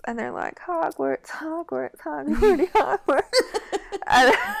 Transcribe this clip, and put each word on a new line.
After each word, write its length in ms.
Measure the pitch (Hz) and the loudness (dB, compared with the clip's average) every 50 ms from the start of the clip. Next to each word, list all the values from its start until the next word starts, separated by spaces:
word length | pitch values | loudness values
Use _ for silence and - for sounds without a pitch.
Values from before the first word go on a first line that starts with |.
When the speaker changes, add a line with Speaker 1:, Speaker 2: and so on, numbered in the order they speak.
| - | -10
Speaker 1:
and 140 | 240 233 226 | -8 -6 -6
they're 120 | 226 247 - | -6 -6 -6
like, 260 | - - - - - | -6 -6 -6 -8 -10
"Hogwarts, 680 | - - 349 330 320 - - - 269 269 - - _ - | -8 -6 -2 -2 -2 -2 -2 -2 -2 -2 -2 -4 _ -12
Hogwarts, 680 | - - 302 320 320 339 330 - - 254 262 - - - | -12 -10 -8 -8 -6 -8 -8 -6 -6 -6 -6 -8 -10 -12
Hogwarts, 720 | - 320 302 294 277 294 311 - 403 427 370 269 349 359 | -10 -8 -8 -6 -4 -2 0 4 4 4 4 4 2 2
<laughs> 0 | - | 2
Hogwarts." 500 | 440 - - - - - - 277 311 - - 480 | 2 2 2 0 -2 0 0 0 0 0 2 0
Speaker 2:
<laughs> 720 | 508 - - - 440 - - - - - - 403 - - - | 0 0 2 -4 -8 -6 -4 -6 -6 -6 -6 -12 -10 -2 4
Speaker 1:
And, 260 | - 247 254 262 - 494 494 784 831 880 | 4 6 6 6 4 2 0 -4 -4 -4